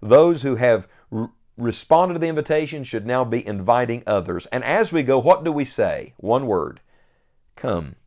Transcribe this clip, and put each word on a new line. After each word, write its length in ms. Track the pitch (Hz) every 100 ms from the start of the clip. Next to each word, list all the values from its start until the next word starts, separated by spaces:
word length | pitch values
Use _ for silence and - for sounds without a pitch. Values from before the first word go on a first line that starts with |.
Those 400 | 104 127 170 165
who 140 | 135 120
have 320 | 123 110 92 _ _
re-, 180 | 110 113 _ _ -
responded 580 | 120 - - 160 185
to 60 | 170
the 80 | 165
invitation 540 | 156 151 151 151 156
should 240 | 131 113 104
now 180 | 127
be 220 | 123 120 101
inviting 560 | 104 92 120 123 117 -
others. 400 | 104 90 87 -
And 180 | 123
as 280 | 120 175 202
we 100 | 165
go, 160 | 127 135
what 260 | 127 185
do 80 | 160
we 120 | 147
say? 500 | 135 - 101 73 - _
One 300 | 95 120 135
word. 340 | 95 76 - _ _ _ _ _ _ _ -
Come. 400 | 131 95 73 -